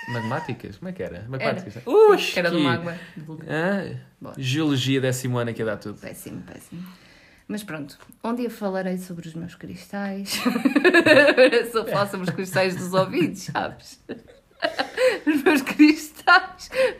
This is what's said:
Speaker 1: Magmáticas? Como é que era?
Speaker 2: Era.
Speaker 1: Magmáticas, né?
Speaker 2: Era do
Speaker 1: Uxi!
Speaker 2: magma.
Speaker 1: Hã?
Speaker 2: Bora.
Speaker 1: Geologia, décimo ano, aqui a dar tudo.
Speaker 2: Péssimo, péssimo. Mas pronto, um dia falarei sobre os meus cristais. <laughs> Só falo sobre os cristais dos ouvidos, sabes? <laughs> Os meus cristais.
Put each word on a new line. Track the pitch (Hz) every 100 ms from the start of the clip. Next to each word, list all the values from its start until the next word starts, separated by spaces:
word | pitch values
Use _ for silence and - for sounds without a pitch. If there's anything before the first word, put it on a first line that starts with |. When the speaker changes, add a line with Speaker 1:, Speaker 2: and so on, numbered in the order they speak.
| 906
Speaker 1:
Magmáticas? | 120 110 139 - 120 101 98
Como | 180
é |
que | 180
era? | 90 85
Speaker 2:
Era. | 110
Speaker 1:
Magmáticas, | 131 220 208 190 120
né? | 233 359 427 392 - -
Speaker 2:
Era | 175
do | 170
Speaker 1:
Uxi! | 151
Speaker 2:
magma. | 170 170 170 - - 156 160 160
Speaker 1:
Hã? | 151 175 202 - 127 - _
Speaker 2:
Bora. | - -
Speaker 1:
Geologia, | 131 143 151 139 123 135
décimo | 131 127 127 123
ano, | 117
aqui | 113
a | 110
dar | 104
tudo. | 107 -
Speaker 2:
Péssimo, | - - - -
péssimo. | - - - 170 180 185 - - _ _ -
Mas | 208
pronto, | 202 151 143 - - -
um | 226
dia | 240 240
falarei | 220 202 190 185 180
sobre | 185 170 165
os |
meus | 165 170
cristais. | - 185 185 - 202 202 196 196 - 254 240 - 285 349 349
<laughs> | 311 294 294 247 254 233 233
Só | 220
falo | - 196 202
sobre | 196 185
os |
cristais | - 190 185 190 185
dos | 180
ouvidos, | 185 190 269 302 180
sabes? | - 147 165 - - - -
<laughs> | - - - _ _ - - 269 - 508 381 294
Os | 311
meus | - 294
cristais. | - - 302 302 - - - 359 370 - - 508 523